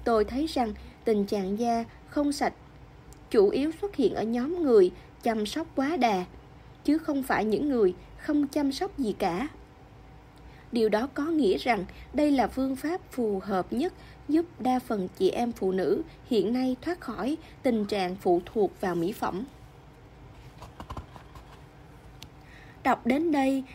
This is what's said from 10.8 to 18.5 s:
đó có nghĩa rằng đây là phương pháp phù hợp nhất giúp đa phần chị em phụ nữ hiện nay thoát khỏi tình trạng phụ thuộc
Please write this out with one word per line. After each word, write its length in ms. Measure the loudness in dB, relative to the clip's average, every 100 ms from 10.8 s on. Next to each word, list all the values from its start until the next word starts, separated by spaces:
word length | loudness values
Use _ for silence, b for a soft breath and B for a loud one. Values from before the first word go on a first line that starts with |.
| 2
đó 180 | 2 0
có 100 | -4 -2
nghĩa 320 | 2 2 2
rằng 280 | 2 0 -2 B B
đây 180 | 0 2
là 160 | 4 2
phương 280 | 0 -4 -2
pháp 260 | -4 -6 -6
phù 280 | -4 -2 -2
hợp 300 | -2 -2 -2
nhất 200 | -2 -4 -6 B B -2
giúp 160 | 0 0 -2
đa 200 | 0 0
phần 280 | 0 -4 -4 0
chị 120 | 0
em 220 | 2 -2
phụ 200 | -2 -2
nữ 300 | 0 2 0 -2 B -2
hiện 240 | 0 2
nay 220 | 0 0 -2
thoát 180 | -4 -6
khỏi 380 | -8 -6 -4 -6 B B
tình 220 | 0 0 0
trạng 300 | 0 -2 -2
phụ 260 | 2 2
thuộc 360 | 2